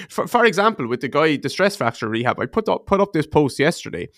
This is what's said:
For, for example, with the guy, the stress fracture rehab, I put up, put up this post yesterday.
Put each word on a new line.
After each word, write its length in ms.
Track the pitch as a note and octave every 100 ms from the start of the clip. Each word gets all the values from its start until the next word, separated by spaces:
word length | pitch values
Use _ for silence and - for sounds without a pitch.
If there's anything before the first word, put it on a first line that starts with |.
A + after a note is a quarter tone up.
| F#3
For, 180 | - -
for 160 | A#3+
example, 420 | A#3 F3+ G#3+ G#3+ A#2
with 140 | A#2+
the 80 | C#3+
guy, 300 | C#3+ D#3+ C3+
the 100 | C3
stress 300 | - G3 -
fracture 320 | A#2 - A2
rehab, 280 | A2+ A#2+ A2
I 40 | A2+
put 220 | A3+ G#3+
up, 180 | - -
put 140 | G3
up 140 | G3+
this 120 | D#3+ -
post 320 | D3+ C#3+ -
yesterday. 520 | D3 - - E2+ F2